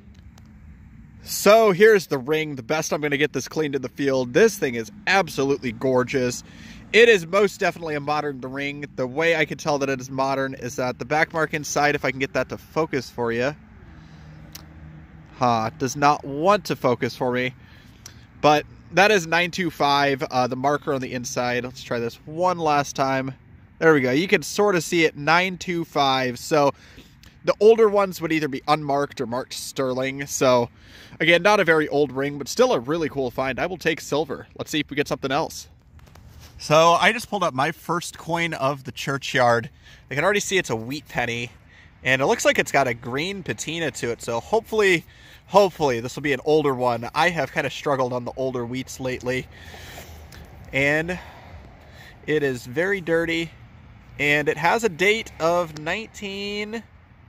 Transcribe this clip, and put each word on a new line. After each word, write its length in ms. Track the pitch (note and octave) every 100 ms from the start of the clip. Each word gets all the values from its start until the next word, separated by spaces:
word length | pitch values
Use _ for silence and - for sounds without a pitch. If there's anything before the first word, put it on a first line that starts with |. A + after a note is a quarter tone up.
| - - - - - - - - - - - -
So 480 | - - G3 A3+ A3
here's 360 | F3 A3 G3+ -
the 120 | C#3+
ring, 360 | B2 D#3 D#3 C3+
the 80 |
best 300 | A2 D#3 -
I'm 80 | E3+
gonna 160 | D3 C#3
get 160 | C#3+
this 140 | C3+ -
cleaned 280 | D#3 D3+ C3+
in 60 |
the 80 | B2+
field. 440 | - C#3 C3 B2
This 240 | C#3+ A3+ -
thing 180 | C#3+ A#2+
is 160 | G#2+ - -
absolutely 640 | G3 D#3+ C#3+ C#3 C#3 B2+
gorgeous. 720 | A2+ C3 B2+ B2 C3+ B2 - - - - - -
It 160 | G#3 A#3
is 160 | G3+ E3
most 340 | G3 G3+ -
definitely 360 | F3+ E3 E3 D3
a 40 |
modern 400 | C#3+ D3+ D3 C3+
ring. 440 | C3 C3+ C#3 C#3+ C#3+ -
The 120 | B2+
way 280 | C3+ E3 D#3+
I 100 | D3+
can 120 | D#3
tell 220 | E3 C#3+
that 100 | C#3
it 100 | C3
is 120 | B2+
modern 420 | C3+ C3+ C3+ C3+
is 220 | C3 B2 -
that 240 | B2+ -
the 60 | B2
back 280 | D3+ D#3+
mark 220 | E3 D3+ D#3
inside, 400 | C#3 D3+ D3 C#3+
if 100 | C3+
I 60 |
can 80 | C3
get 140 | C3+
that 160 | C#3 B2+
to 80 | A2
focus 520 | - D#3 D#3+ C3+ -
for 220 | - A#2
you. 240 | A#2 C3 D3+ - - - - - - - - - - - - - - - - - -
Huh, 320 | B2 A#2 A2+
it 60 | -
does 160 | C3+ C#3+
not 280 | D3 D3
want 420 | C#3 C#3 F3+ G#3 -
to 100 | C#3
focus 400 | C3 A#2+ A#2+ -
for 160 | B2+
me. 240 | B2 B2+ B2+ - - - - - - - -
But 260 | D3 D3+ - - -
that 180 | E3 G#3
is 160 | G#3 E3
nine 240 | E3 F3
two 220 | F#3+ F3
five, 500 | - C#3+ C#3+ C#3+ C3
uh, 240 | C#3+ B2+ B2
the 100 | B2+
marker 380 | C#3 C#3+ D#3+
on 80 | C3+
the 100 | B2+
inside. 520 | B2 A#2+ C3 B2 B2
Let's 180 | B2+ B2
try 160 | - A#2+
this 180 | A#2 - D3+
one 340 | D#3+ F3+ F3
last 360 | D#3 C#3+ C#3 -
time. 380 | C3+ C3+ C3 - - - - -
There 140 | E3
we 80 | D3
go. 100 | B2+
You 160 | C#3 F#3+
can 160 | F#3+
sort 320 | - - G#3 F3+
of 80 |
see 220 | - E3+ D#3
it, 120 | C#3+
nine 400 | C#3+ E3+ F#3 F3
two 280 | F#3+ E3+ E3
five. 520 | D3+ C#3 C3 B2+ A#2+
So 360 | - D#3 C#3 - - - - - - _ D#3+
the 100 | -
older 300 | G#3 A3+ G#3+
ones 320 | G3+ G3 E3
would 100 | D#3+
either 160 | D#3+ D3+
be 140 | C3 -
unmarked 520 | D3+ D3 C#3 C#3+ -
or 60 | A#2
marked 280 | A#2+ -
sterling. 760 | - - - C3 B2+ C3+ C#3 C3+
So, 420 | - C3 B2 A#2+ - - - - -
again, 220 | D#3+ E3+
not 180 | G3+ G#3
a 40 |
very 260 | E3 D#3+ D3+
old 220 | C#3+ D3
ring, 260 | C3 C#3 C#3+
but 100 | C3+
still 240 | - B3+
a 80 | E3
really 300 | A#2+ E3+ D3
cool 220 | C#3 B2+
find. 280 | - C3+ B2
I 60 | F3
will 120 | F3
take 220 | - D3+
silver. 480 | - D3 D3+ - - -
Let's 120 | B2
see 100 | D#3
if 100 | -
we 60 | C#3+
get 120 | C#3
something 240 | C#3+ C3+
else. 360 | C#3 D3+ - - - _ - - - - - - -
So 340 | - D#3 E3+
I 180 | - F#3
just 180 | A#3 -
pulled 140 | G3+
up 100 | E3+
my 180 | C3 D3+
first 460 | - - E3+ - -
coin 360 | D#3+ E3+ E3+
of 300 | D#3+ C3+ C#3+
the 80 | C3
churchyard. 800 | - - C#3 - C3+ A#2+ A#2 A2+ - - - -
I 40 | C3+
can 80 |
already 160 | F3+ G#3
see 180 | - F#3
it's 120 | -
a 60 | A2+
wheat 320 | A2+ D3 -
penny, 400 | C3+ A#2+ A#2 A#2+ - - - - _
and 180 | B2+ C3
it 60 | D3+
looks 180 | A#3 D4+
like 140 | -
it's 120 | -
got 160 | C#3+ B2+
a 60 |
green 500 | A#2 A#2+ C3+ F3+ G3+
patina 480 | D3 A2 - E3 D#3
to 200 | - A#2
it. 100 | A2+
So 180 | - A#2
hopefully, 640 | - A3 - A3 G3 E3 - - - - -
hopefully 520 | G3 G3 - D3 A#2
this 160 | B2 -
will 80 |
be 80 | D3
an 80 | B2+ D3+
older 280 | D#3 C#3+
one. 360 | B2 B2 A#2 A#2
I 160 | D3 F3
have 220 | E3 C3+
kinda 180 | E3 C3+
struggled 440 | - D3+ C3+ B2+
on 100 | B2
the 80 | A#2+ -
older 260 | C3 B2+
wheats 380 | A#2 C3 B2+ -
lately. 440 | C3 B2 B2 B2+ - - - - - - - - - - - - -
And 480 | C3+ C#3+ D#3 E3 F3+ - - - - - - - - - - -
it 180 | D3+
is 220 | C#3+ B2 B2+
very 360 | B2+ F#3 G3
dirty, 500 | E3 E3 E3 E3 E3 - - - - - - -
and 300 | C#3+ D3 D3
it 100 | D3
has 280 | E3+ A3+ A3+
a 40 |
date 440 | D#3 F#3+ A3 - -
of 380 | D#3+ F3 E3 D#3
nineteen 1040 | D#3 G3+ A3 - G3+ G3 G3+ G#3 G#3 A3+ - - - -